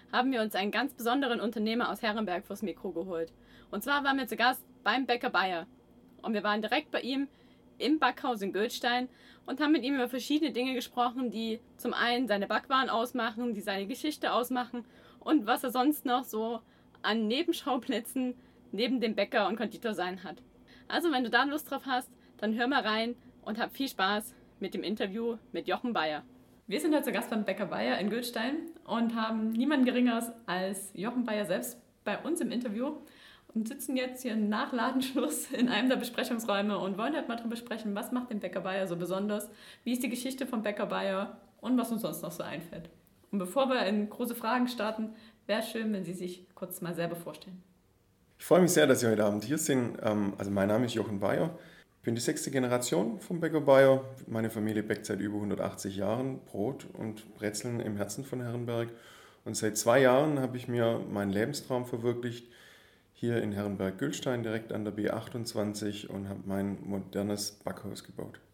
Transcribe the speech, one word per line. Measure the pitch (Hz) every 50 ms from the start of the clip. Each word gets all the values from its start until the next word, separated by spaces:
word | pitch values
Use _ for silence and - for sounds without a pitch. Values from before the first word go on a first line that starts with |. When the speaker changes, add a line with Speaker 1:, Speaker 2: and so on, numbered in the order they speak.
| - -
Speaker 1:
haben | - 226 254 269
wir | 262 226
uns | 220 214 -
einen | 185 196 208
ganz | 190 220 254 294 -
besonderen | - 220 233 247 277 277 247 233 185
Unternehmer | 202 240 220 233 208 220 226 240 226 -
aus | 185 -
Herrenberg | - 214 208 226 220 180 175 180 -
vors | - 190 -
Mikro | 220 180 160 - - 190
geholt. | 156 165 190 190 175 165 165 165 - - - - - - - -
Und | - 214 -
zwar | 269 285 285
waren | 269 277 269 269
wir | 254
zu | - 220
Gast | 220 226 254 262 - - - - -
beim | - 202 226 269 262
Bäcker | - 240 240 - 247
Bayer. | - 175 180 185 180 165 185 - - - - - - - - - - -
Und | - 220 226
wir | 208
waren | 185 208 202 185
direkt | 208 220 247 302 311 -
bei | - -
ihm | - 233 269 269 277 - - - - - - - - - - -
im | - 247 311 311
Backhaus | 277 240 - - - 262 240 202
in | 196 190
Gülstein | - 185 214 247 - - - 240 240 247 254 254 - - - - - - -
und | - 269 262
haben | 302 294
mit | 311 - 214
ihm | 277 285
über | 262 240 226
verschiedene | - 240 - - 285 302 320 262
Dinge | 214 233 254 262 262
gesprochen, | 247 247 - - 247 240 247 233 262 254 233
die | 202 220 226 226 220 226 - - -
zum | - - 240 -
einen | - 220 240 233 247 262
seine | 202 208 202 196 -
Backwaren | 214 247 - - 269 262 262 -
ausmachen, | 202 226 240 247 - 247 226 233 220 226 247 240 214
die | 202
seine | 180 208 196 196 196
Geschichte | 190 262 - - 311 294 - - -
ausmachen | 185 226 247 - 254 247 247 233 - 240 220 - - - - - - -
und | - - 311 285 208
was | 214 254 285
er | - 254
sonst | 226 254 247 302 294 - -
noch | 269 240 262 247
so | - - 220 220 226 247 - - - - - - - - -
an | - 190 214 226 220 208
Nebenschauplätzen | 240 285 349 - 330 - - 285 254 254 - - 233 226 226 - - 262 254 247 247 - - - - - - -
neben | - 196 240 294 277 240
dem | 233 220 202
Bäcker | 202 202 - 262 226 202
und | 175 226
Konditor | - - - - - - 226 208
sein | 170 180 180 - - -
hat. | 170 175 - - - - - - - - - - -
Also | - 269 320 339
wenn | 285 254
du | 254 220
da | 226 240 269
Lust | 285 285 302 - -
drauf | 277 262 -
hast, | 269 254 254 - - - - - - - -
dann | 208 214 220
hör | 247 240
mal | 262 285 254
rein | 202 214 214 220 226 240 240 - - - - -
und | - - 214 220
hab | - 285
viel | - - 269
Spaß | 254 - - 190 196 208 214 214 - - - - - - -
mit | 196 185
dem | - 190
Interview | - 170 214 214 233 196 185 226 233 233 226 220 - -
mit | - 170 160 175
Jochen | 180 208 - 240
Bayer. | 214 170 156 156 151 143 - - - - - - - - _
Wir | - 185 294
sind | 330 320 302
heute | 277 269
zu | -
Gast | 185 208 - -
beim | 233 214 202
Bäcker | - 190 214 202
Bayer | 160 - 196 220 254 247 175
in | 185 208
Gülstein | 214 240 247 - - 220 220 262 294 330 - - - - -
und | - 214 233 233 226 226
haben | 226 220 220 226 220 220 226
niemand | 226 226 269 294 311 269 247
Geringeres | 247 240 247 247 247 226 233 233 - - - -
als | - 175 185 190 196 202 196 - - -
Jochen | - 190 233 240 254 226
Bayer | 220 214 214 202
selbst | 160 185 240 247 240 - - - _ _ _ _
bei | 214 196
uns | - - 254 339 -
im | 262 -
Interview | - 254 247 233 196 226 254 294 302 - - - - - - - - - _ - -
und | 220 214 220
sitzen | 277 285 - - 262 254
jetzt | 254 254 254 -
hier | - 233 214
nach | 220 208 208 214 226 285 269
Ladenschluss | 262 233 226 262 262 262 254 - - - - 302 - - - -
in | 269 - 247 -
einem | - 208 254 262
der | 254
Besprechungsräume | - - - - - 240 - 247 226 - - 202 196 202 214 202 180
und | - 190 196
wollen | 190 226 285 311
heute | 294 - -
mal | 233
drüber | 226 - 226 240
sprechen, | 226 - - 220 214 214 208 202
was | 208 254 -
macht | 254 247 247 -
den | 220 202
Bäcker | 196 180 - 190
Bayer | 175 190 190 196 190
so | 180 175
besonders, | 165 175 170 185 190 202 208 208 214 220 - - - - - - - _
wie | 226
ist | 247 247
die | - 233
Geschichte | 240 240 - 262 262 - 269
vom | - 247 220
Bäcker | 214 208 208 - 208
Bayer | 180 190 190 190 196 190 190 208 - - - - - _ _
und | - 226 254
was | 247 233 233
uns | 233 202
sonst | - 156 165 -
noch | - 175
so | - -
einfällt. | - - 143 160 170 - - 165 - - - - _ _ _ _ _ _
Und | - 202
bevor | 180 180 - 277 262 254
wir | 254 240 196
in | 190 214 208 208 208
große | - - 247 240 240
Fragen | - - 220 247 247 247 247
starten, | - - 202 220 220 - 220 220 - - - - - _ _
wär's | - 202 - - -
schön, | - 220 220 220
wenn | 208 190 175
Sie | 165 185
sich | 175 180 180 180 - - - _
kurz | - 190 175 - -
mal | 175 170 175
selber | 170 170 170 170
vorstellen. | 165 - 156 151 - - 190 180 185 - _ _ _ _ _ _ _ _ _ _ _ _ _ _ -
Speaker 2:
Ich | -
freue | - 156 180
mich | 185 156
sehr, | - 160 151
dass | 131 127 110
Sie | 123
heute | 113 110 104
Abend | 107 104 104 104 104
hier | 123 151 165
sind. | - - 139 127 120 110 - -
Ähm, | - 107 107 107 101 98 - -
also | 98 101
mein | 101 101 95 104
Name | 107 117 127
ist | 113 120
Jochen | 113 - 110 101 98
Bayer. | 101 - 131 151 165 165 165 - - - - - - _ _ _
Ich | - 120
bin | 117
die | 117
sechste | 117 - 151 - - 143
Generation | 131 135 127 120 123 120 123 - 156 170 208 233 214 196
vom | - - 180 165
Bäcker | 170 160 160 151
Bayer. | 135 139 135 135 135 135 135 131 - - - - - -
Meine | 120 113 113 110
Familie | 110 110 107 107 107 107 104
bäckt | 104 107 - -
seit | - 104 95
über | 104 104 101 104
hundertachtzig | 104 101 98 - - 98 - - - 98 95
Jahren | 98 95 101 110 123 131 135 135 131 -
Brot | - - 101 101 127 135 - - -
und | - 95 104 110 107 - - - -
Brezeln | - 104 104 104 - - 123 120 113
im | 104 107 104
Herzen | 101 101 98 - - 131
von | - 131 127
Herrenberg. | 123 117 117 120 120 117 117 117 117 117 117 - - - - - - - - _ _
Und | 107 107
seit | - 113 107 107
zwei | - - 117 120 139
Jahren | 135 123 123 135 151 156 147 135
habe | 131 123 123
ich | 123 117 -
mir | 120 120 117 113 113 - - -
meinen | 98 101 101 101
Lebenstraum | 98 101 113 143 143 - - - 131 123 123
verwirklicht, | - 131 117 113 123 117 120 120 120 117 117 - - - - - - - - - - _ _ _ _
hier | _ - 120 117 117 113
in | 110 107
Herrenberg-Gülstein, | 101 101 104 104 98 92 95 95 95 - 139 151 - - - 139 123 117 113
direkt | 110 110 113 - -
an | - 107 104
der | 104
B | 98 107 104 -
achtundzwanzig, | - 113 - - - 120 113 - - 107 104 104 104 - 107 104 101 - - -
und | 98 98 98 98
habe | 98 95 -
mein | 95 98 98 98 101 95 - -
modernes | 95 101 98 95 - - 98 101 104 104 104 - -
Backhaus | - - - - 98 - - 101 104 - -
gebaut. | - - - - - - - - _